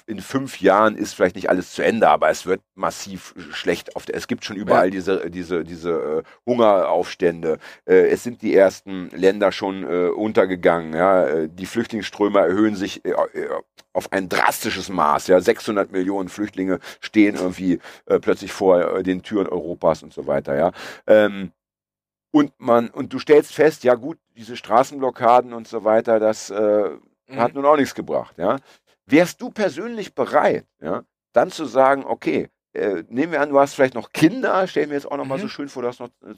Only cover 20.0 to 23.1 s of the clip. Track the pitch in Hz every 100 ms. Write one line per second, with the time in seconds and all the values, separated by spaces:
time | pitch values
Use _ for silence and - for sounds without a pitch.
20 | 78 - 69 71 71 69 87 - - -
21 | - 107 104 98 95 _ _ _ _ _
22 | _ _ _ - 139 _ 127 120 117 -
23 | 131